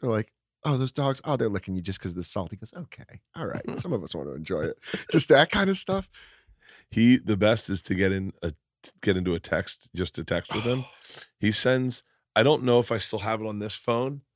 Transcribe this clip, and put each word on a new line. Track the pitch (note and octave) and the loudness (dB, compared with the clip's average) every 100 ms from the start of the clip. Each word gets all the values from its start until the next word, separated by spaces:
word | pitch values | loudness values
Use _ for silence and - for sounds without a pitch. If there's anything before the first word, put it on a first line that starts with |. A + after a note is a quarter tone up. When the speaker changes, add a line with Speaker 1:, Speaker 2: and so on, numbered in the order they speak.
Speaker 1:
They're | B2+ | -2
like, | A2 A2 _ _ _ | 0 -2 _ _ _
'Oh, | D3 C3 | -2 0
those | C3 | 0
dogs, | - C#3 C3+ | -2 -2 -2
oh, | - C3+ | -2 0
they're | A2+ | 0
licking | G2 - F#2 | -2 -4 -6
you | |
just | F2 F#2+ | -4 -6
'cause | F#2+ | -6
of | F2 | -6
the | |
salt.'" | E2+ G2+ E2+ | -6 -6 -6
He | G#2 | -10
goes, | A2+ | -14
"Okay, | F3 E3+ - - - _ - | -14 -16 -18 -20 -20 _ -10
all | C#3 | -8
right. | - | -8
Speaker 2:
<laughs> | - - | -8 -8
Speaker 1:
Some | F#3+ | -4
of | A#2+ | -4
us | D2+ | -4
want | E2 C#2 | -10 -10
to | |
enjoy | C#2 D#2+ E2+ | -10 -6 -4
it." | D#2+ - - - - | -4 -6 -10 -10 0
Just | E3 - | 2 6
that | C#3+ D#3+ | 6 6
kind | G3+ G3 | 2 2
of | F#3+ | 0
stuff. | - F#3+ F#3+ - - _ _ _ _ - - | -2 -4 -4 -14 -20 _ _ _ _ -20 -4
Speaker 2:
He, | G#2+ A#2+ B2+ | 4 6 6
the | - G2+ | 4 4
best | G#2+ A2+ - | 4 4 0
is | F#2+ | -6
to | - | -2
get | F#2+ F#2+ | 0 2
in | F#2+ F#2+ - | 0 -4 -6
a, | E2+ D#2 _ _ - - | -8 -8 _ _ -20 -4
get | - F#2 | 2 2
into | F2+ | 2
a | E2 | -2
text, | - E2 - - - | -2 -2 -2 -10 -10
just | F2 F#2 - | -6 -6 -6
to | |
text | D#2+ E2+ - | -4 -4 -4
with | G#2+ | -4
him. | A#2 B2+ B2+ | -2 -2 -6
Speaker 1:
<sighs> | - - - - - | -14 -18 -18 -18 -4
Speaker 2:
He | G#2 | -2
sends, | G#2+ B2+ C3 B2+ - - _ _ | 0 2 2 0 -6 -12 _ _
I | A2 | 4
don't | B2+ D3+ | 4 4
know | B2 B2 | 4 4
if | A#2 | 4
I | A2+ | -2
still | - G#2+ | -4 -6
have | G#2 A2 | -4 -4
it | A2 | -4
on | G#2 | -6
this | G#2 - | -6 -6
phone, | - A#2 C3 C#3+ - | -2 0 -2 -6 -16